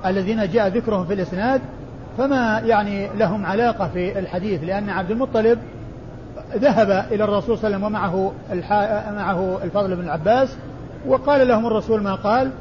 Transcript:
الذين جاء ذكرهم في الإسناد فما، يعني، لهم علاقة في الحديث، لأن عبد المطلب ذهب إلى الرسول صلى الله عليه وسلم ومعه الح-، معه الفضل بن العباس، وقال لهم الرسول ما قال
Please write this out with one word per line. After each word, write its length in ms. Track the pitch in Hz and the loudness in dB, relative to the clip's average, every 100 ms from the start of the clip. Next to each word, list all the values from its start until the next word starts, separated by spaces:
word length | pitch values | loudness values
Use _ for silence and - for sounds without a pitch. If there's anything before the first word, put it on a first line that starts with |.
| 185 | 0
الذين 440 | 196 190 226 202 | 0 0 0 2
جاء 180 | 214 202 | 2 2
ذكرهم 380 | 208 226 208 175 | 0 0 -2 0
في 80 | |
الإسناد 460 | 196 180 185 226 262 254 - - - - - | -2 -2 -2 0 0 -2 -14 -14 -14 -12 -4
فما، 400 | 269 269 233 214 | 0 2 2 0
يعني، 500 | 226 214 208 202 202 202 | 4 2 2 -4 -4 0
لهم 280 | 214 208 175 | 0 0 -2
علاقة 420 | 196 240 226 180 | 0 0 0 -2
في 300 | 175 180 196 | -2 -2 -2
الحديث، 460 | 185 185 202 180 | -4 -4 -2 -2
لأن 260 | 160 196 208 | -2 -4 -2
عبد 200 | 185 180 | -4 -2
المطلب 480 | 220 262 226 220 233 - - - - - - - - - 226 | -2 0 2 4 2 0 -14 -14 -14 -14 -14 -14 -14 -8 2
ذهب 480 | 269 220 202 190 - | 4 6 4 4 0
إلى 140 | 208 | 0
الرسول 340 | 208 202 214 220 | 2 0 0 0
صلى 180 | 214 196 | 0 0
الله 0 | |
عليه 0 | |
وسلم 80 | |
ومعه 480 | 208 214 185 185 190 - - | -2 0 0 0 -2 -4 -6
الح-، 600 | 185 170 208 202 208 214 208 | -6 0 2 2 0 -4 -4
معه 420 | 185 180 185 190 | -2 0 0 -2
الفضل 320 | 185 202 196 180 | -2 0 0 -2
بن 80 | |
العباس، 520 | 175 156 165 240 269 - - - - - 269 | -4 -2 4 4 4 -2 -14 -14 -14 -10 0
وقال 420 | 254 262 285 254 | 0 4 4 6
لهم 180 | 220 226 | 4 2
الرسول 360 | 220 - 220 | 0 2 0
ما 120 | 196 | 0
قال 360 | 190 202 233 262 262 | -2 2 2 0 -4